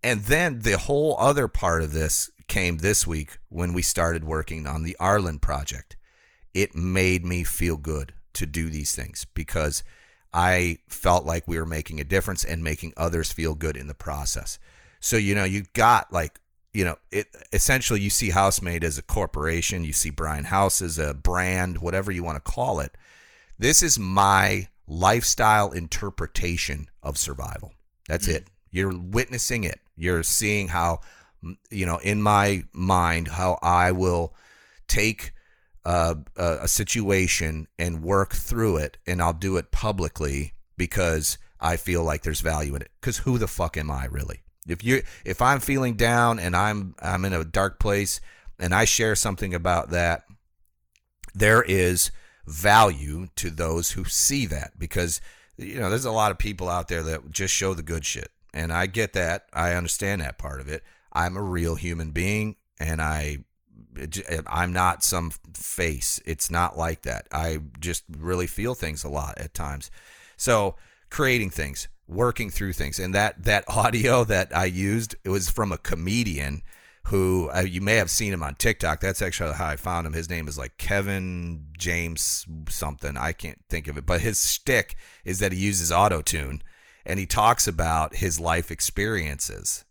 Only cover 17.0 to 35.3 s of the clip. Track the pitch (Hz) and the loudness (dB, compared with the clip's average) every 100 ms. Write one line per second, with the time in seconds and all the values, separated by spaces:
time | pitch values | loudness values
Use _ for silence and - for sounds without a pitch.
17 | _ 98 104 - - 101 - 131 - 107 | _ -4 -4 -12 -2 0 4 2 2 0
18 | 101 - 101 90 98 92 90 85 82 71 | 2 0 2 4 4 4 -2 -2 -2 -4
19 | - - 92 76 78 85 - 92 80 - | -2 -2 -2 -2 -2 -2 -2 -4 -2 -2
20 | 82 73 80 73 71 95 98 - 90 78 | -2 -4 -4 -4 0 2 4 2 -2 -2
21 | 76 71 - 90 90 92 90 82 85 92 | -2 0 2 2 2 2 0 -2 -2 -2
22 | 98 90 85 73 - - 131 85 67 - | -2 -4 -4 -6 -4 -2 0 -2 -4 -8
23 | - - - - _ - 120 - 170 120 | -20 -20 -20 -20 _ 0 4 4 4 2
24 | 95 95 98 98 98 98 92 _ - 78 | 2 4 6 8 6 2 -4 _ -10 2
25 | 92 117 - - 110 107 101 87 85 - | 4 4 2 2 6 6 4 -2 -4 -4
26 | 101 - 82 - 87 85 - 73 73 - | -6 -6 -4 -2 0 -2 -2 -6 -10 -10
27 | 71 71 - 67 67 - - - _ _ | -6 -4 -4 -4 -8 -10 -12 -20 _ _
28 | - 82 - 78 - _ _ 90 98 90 | -4 -2 0 0 -4 _ _ -2 0 -2
29 | 90 110 127 127 - 120 90 - _ - | -2 0 0 -2 -2 -2 -4 -6 _ -4
30 | 85 85 80 - 107 104 95 87 85 82 | 0 2 2 0 2 0 0 0 0 0
31 | - - _ _ 82 92 _ 104 90 85 | -6 -20 _ _ -14 -14 _ -4 -2 0
32 | 95 104 104 104 101 98 - - 92 92 | 0 2 6 6 6 2 -4 -4 2 4
33 | 85 82 82 82 92 87 85 87 90 92 | 4 2 -2 0 0 2 4 6 4 4
34 | 92 87 82 - - - _ _ - - | 2 2 -2 -8 -20 -20 _ _ 0 2
35 | 107 107 - | 2 0 -8